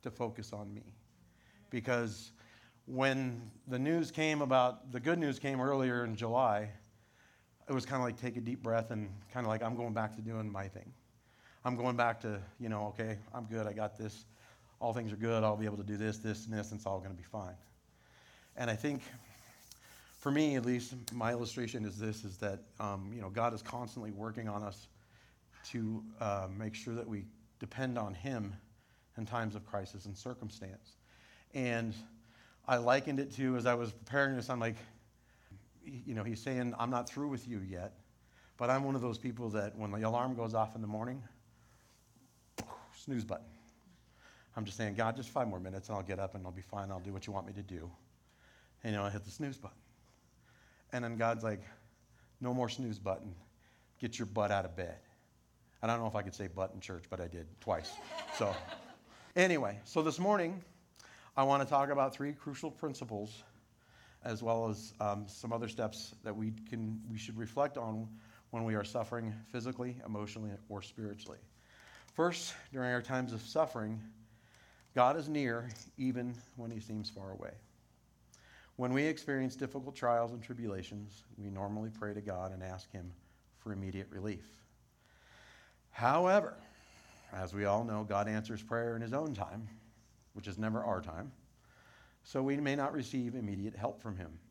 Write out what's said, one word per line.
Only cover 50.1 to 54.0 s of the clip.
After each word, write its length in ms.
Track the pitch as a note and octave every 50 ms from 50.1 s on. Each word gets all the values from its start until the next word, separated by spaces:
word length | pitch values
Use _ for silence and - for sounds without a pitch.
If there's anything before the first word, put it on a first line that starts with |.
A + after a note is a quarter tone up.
| _ _ _ _ _ - _ - - - - - _ _ _ -
And 120 | - B2 A#2+
then 120 | A#2 A#2
God's 260 | A2 A2+ A2+ A#2 A2
like, 200 | A2+ A2 G#2 F#2+ F#2 - - - - - _ _ _ _ _ - - - _ -
"No 140 | B2+ B2 B2
more 140 | B2+ B2 A#2
snooze 300 | A2+ - C3 A#2 G#2+ F#2+
button. 360 | F#2+ G2 F#2+ - - G2+ F2 - - - _ _ _ - - _ _ _ _
Get 200 | -